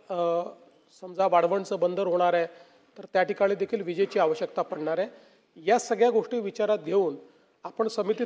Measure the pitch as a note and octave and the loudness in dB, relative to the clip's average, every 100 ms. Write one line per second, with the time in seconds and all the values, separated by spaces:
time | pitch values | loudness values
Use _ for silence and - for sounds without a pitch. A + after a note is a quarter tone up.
0 | - F3 E3+ E3+ F3+ - - _ _ - | -8 -4 -2 -2 -4 -12 -20 _ _ -20
1 | F#3 F3+ F#3+ F3 E3+ G3 F#3+ F#3+ F3+ F3+ | -10 -2 4 4 4 0 -2 -2 0 0
2 | F#3+ F3 F3+ E3+ E3 - - _ _ - | 0 2 2 2 0 -6 -20 _ _ -20
3 | G3 F#3+ F3+ G3 G3 G3+ G3 A3 F3 E3+ | -4 0 0 2 2 0 -2 -4 -4 -2
4 | G3 G#3 D#3+ D#3 F3+ - - D#3+ D#3 E3 | 0 2 2 0 -4 -4 -6 -4 -4 -2
5 | A3 - - _ _ - D#3+ A#3 - G#3 | -4 -8 -20 _ _ -6 0 0 2 2
6 | A#3+ A3 A3+ A#3+ G3+ - G#3 G#3 D#3 G3 | 4 2 0 -4 -4 -2 0 0 0 0
7 | E3+ - - _ _ _ F3 - A3 - | 0 -2 -14 _ _ _ -10 -4 -4 -2
8 | G3 A3 | -2 -2